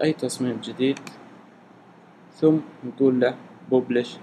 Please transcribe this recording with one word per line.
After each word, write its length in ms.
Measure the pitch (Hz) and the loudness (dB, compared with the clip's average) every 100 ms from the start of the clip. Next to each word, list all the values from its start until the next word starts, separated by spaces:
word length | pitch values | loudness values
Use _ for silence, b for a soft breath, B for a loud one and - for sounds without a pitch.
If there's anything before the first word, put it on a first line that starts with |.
أي 100 | 151 | -2
تصميم 460 | 156 127 - 127 110 | -2 -6 -4 -4 -4
جديد، 360 | 107 113 131 139 - - - - - - - - - - - - - | -8 -2 -2 -2 -8 -20 -20 -20 -20 -20 -20 -20 -20 -20 -20 -20 -20
ثم 260 | - 156 156 - - | 2 2 4 -2 -12
نقول 360 | 127 - 135 127 | -12 0 2 4
له 160 | 123 123 - - - | 0 -2 -12 -20 0
Publish 380 | 127 123 120 120 - | 0 2 -2 -2 -10